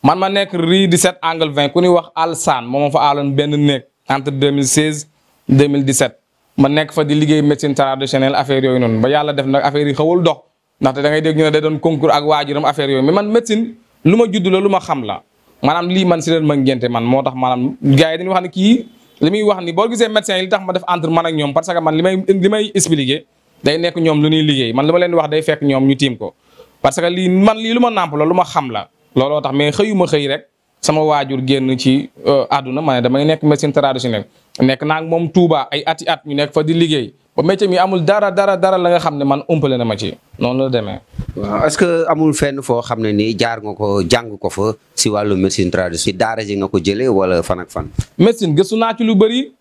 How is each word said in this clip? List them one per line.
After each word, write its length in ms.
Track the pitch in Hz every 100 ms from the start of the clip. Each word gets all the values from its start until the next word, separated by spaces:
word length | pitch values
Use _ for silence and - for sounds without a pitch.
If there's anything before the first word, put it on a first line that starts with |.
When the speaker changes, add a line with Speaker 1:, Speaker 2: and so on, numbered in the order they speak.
Speaker 1:
Man 160 | 135 170
ma 100 | 190
nekk 240 | 202 196
rue 340 | 175 165 190 190
dix-sept 300 | 170 180 180
angle 280 | 165 165 156
vingt, 200 | 143 143
ku 80 | 175
ñuy 80 | 180
wax 140 | 175 165
Alsaan, 520 | - 165 156 - 135 120
moo 140 | 135
ma 100 | 143
fa 80 | 139 143
aaloon 220 | 143 143
benn 240 | 139 147 147
néeg 280 | 143 135 - _ _
entre 220 | 135 135
deux 180 | 139 143
mille 160 | 143 131
seize, 400 | - 151 151 - _ _ _ -
deux 200 | 135 143
mille 160 | 143
dix-sept. 340 | 135 131 131 - _ _ _ -
Ma 100 | 139
nekk 240 | 151 151
fa 120 | -
di 100 | 151
liggéey 280 | 147 151 151
médecine 320 | 147 147 151
traditionnelle, 600 | 135 135 135 135 139 135
affaire 300 | 139 135 135
yooyu 140 | 131 127
noonu. 200 | 120 110
Ba 80 | 127
yàlla 240 | 147 147
def 140 | 139 135
nag 160 | 139
affaire 220 | - 143 147
yi 60 |
xawul 280 | 135 156 180
dox. 160 | 165 147 _ _ _ _
Ndaxte 220 | 135 131
da 60 | 143
ngay 100 | 151
dégg 140 | 160 156
ñu 60 |
ne 60 | 156
day 100 | 151
doon 180 | 156 151
concours 320 | 170 156 151
ak 120 | 143
waajuram, 400 | 147 151 143 143
affaire 260 | 143 143 139
yooyu. 120 | 135
Mais 80 | 135
man 180 | 190 208
médecine, 440 | 226 233 220 226 - _ _
lu 120 | 156 214
ma 80 | 226
judd 160 | 202 185
la, 120 | 185
lu 80 | 202
ma 120 | 190
xam 240 | 175 147
la. 180 | 110 95 _ _ _ _
Maanaam 260 | 135 165 175
lii 160 | 185
man 160 | 180 170
si 100 | 151
leen 140 | 165
ma 120 | 151 147
ngénte 320 | 131 131 120
man, 140 | 120
moo 180 | 117 131
tax 120 | 135 127
maanaam 400 | 127 127 127 -
gars 320 | 143 135 160
yi 60 | 160
dañuy 140 | 185
wax 80 | 185
ne 60 | 180
kii, 380 | - 196 233 - _ _ _
li 100 | 156
muy 120 | 208
wax 200 | 208 190
ni, 80 | 175
boo 160 | 165 226
gisee 200 | 233 226
médecin 280 | 214 208 185
yi 60 |
li 60 | 185
tax 120 | 185 185
ma 60 |
def 80 | 180 175
entre 220 | 175 160
man 140 | 165 165
ak 60 |
ñoom, 200 | 156 147
parce 140 | 143 165
que 80 | 170
man 140 | 160 156
li 60 |
may, 140 | 175 190 190
li 200 | 196 190
may 220 | 214 214
expliquer, 500 | 202 165 156 131 147 - _ _ _
day 160 | - 160
nekk 180 | 170 170
ñoom 240 | 160 151
lu 80 | 151
ñuy 140 | 156
liggéey. 300 | 151 139 120
Man 100 | 120
li 80 | 151
ma 60 | 175
leen 120 | 175
di 40 | 170
wax 140 | 151
day 120 | 156
fekk 200 | 156 151
ñoom 240 | 147 135 135
ñu 80 | 135
tiim 200 | 139 117
ko. 160 | 101 _ _ _ - _
Parce 180 | 139 139
que 60 | 170
lii, 200 | 180 185
man 260 | 185 202 220
lii 160 | 226
lu 80 | 240
ma 80 | 240
nàmp 240 | 214 170 147
la, 80 | 151
lu 80 |
ma 100 | 170
xam 260 | 180 165 135
la. 180 | 107 - _ _ 127
Looloo 240 | 135 151
tax, 140 | 139
mais 160 | 139 147
xëyuma 360 | 147 214 202 175
xëy 200 | 151 143
rek, 200 | 147 - _ _ _
sama 200 | - 156
waajur 400 | 156 147 135 135 131
génn 320 | 135 131 131
ci, 320 | 131 135 - - 101
euh, 180 | 139 -
àdduna, 320 | 139 131 135
ma 140 | 156 127
ne 40 |
damay 220 | 123 135
nekk 180 | 151 156
médecine 280 | 151 147 151
traditionnelle. 540 | 143 139 131 120 110 - _ _ -
Nekk 220 | 127 131
naa 160 | 147 156
ak 60 | 165
moom 240 | 165 165
Touba 380 | 185 175 156 131
ay 120 | 147 156
ati 180 | 160 -
at, 120 | 156 151
ñu 80 |
nekk 180 | 143 147
fa 100 | 160
di 120 | 156
liggéey. 400 | 165 170 151 117 _ _ -
Ba 60 |
métier 240 | 151 190 202
mi 100 | 180
amul 280 | 190 190
dara, 260 | 160 208 202
dara, 260 | 180 196 190
dara 220 | 190 190
la 120 | 175
nga 40 | 175
xam 160 | 165 147
ne 60 |
man 180 | 139 139 -
umpale 280 | 165 139 127
na 80 |
ma 120 | 113 101
ci. 180 | 107 - _ -
Noonu 260 | 120 131
la 40 | 135
demee. 300 | 127 104 101 _ - -
Speaker 2:
Waaw, 320 | - 101 - 156
est-ce 100 | 151
que 260 | 175 165 165
amul 260 | 156 156
fenn 300 | 143 143 139
foo 180 | - 120
xam 200 | - 113
ne 80 | 110
nii 240 | 104 107 101
jaar 220 | 113 113
nga 140 | 104
ko, 280 | 92 104 101 87
jàng 300 | 117 117 101
ko 100 | 95
fa 240 | - 104 113 _
si 140 | - 117
wàllu 240 | 104 104
médecine 340 | 95 95 - 90
traditionnelle? 460 | - 90 82 - 92
Daara 260 | 110 113 104
ji 80 | 101
nga 120 | 98
ko 100 | 98
jëlee 300 | 85 101 131
wala 340 | 98 92 87
fan 160 | 82 90
ak 120 | 87
fan? 160 | 87 78 - - -
Speaker 1:
Médecine 380 | 196 226 190
gëstu 220 | 151 196 220
naa 160 | 226 226
ci 60 |
lu 140 | 226 202
bëri. 340 | 220 247 277 _